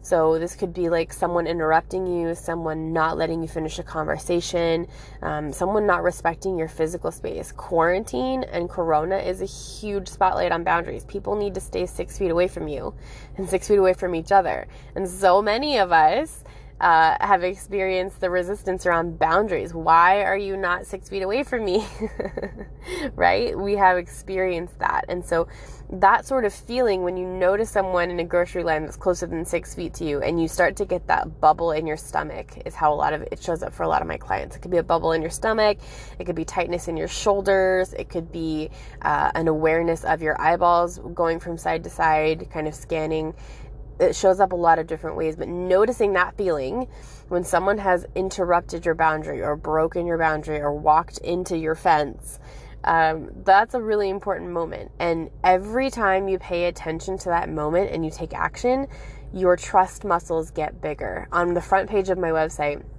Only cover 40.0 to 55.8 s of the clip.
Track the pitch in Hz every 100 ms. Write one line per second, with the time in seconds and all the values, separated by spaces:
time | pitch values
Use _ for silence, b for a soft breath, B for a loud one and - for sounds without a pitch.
40 | - 160 156 143 156 175 175 175 175 175
41 | - 170 165 165 175 165 170 165 170 -
42 | 165 156 156 160 151 160 156 151 - 160
43 | 156 160 156 - B B B - - -
44 | 180 165 196 190 196 180 170 160 160 160
45 | 156 160 160 160 135 175 180 185 220 240
46 | 208 185 180 - 190 151 131 233 254 B
47 | B B B 175 175 170 190 202 196 180
48 | - 180 190 190 175 175 175 170 170 160
49 | 160 156 156 135 90 147 147 156 160 175
50 | 170 165 160 151 151 151 147 147 156 156
51 | 165 - - 175 180 170 156 160 185 156
52 | 143 - - - B B B B - 165
53 | 160 160 - 190 190 196 226 247 220 208
54 | 196 196 202 170 175 170 165 175 - -
55 | 170 165 160 - 180 185 202 233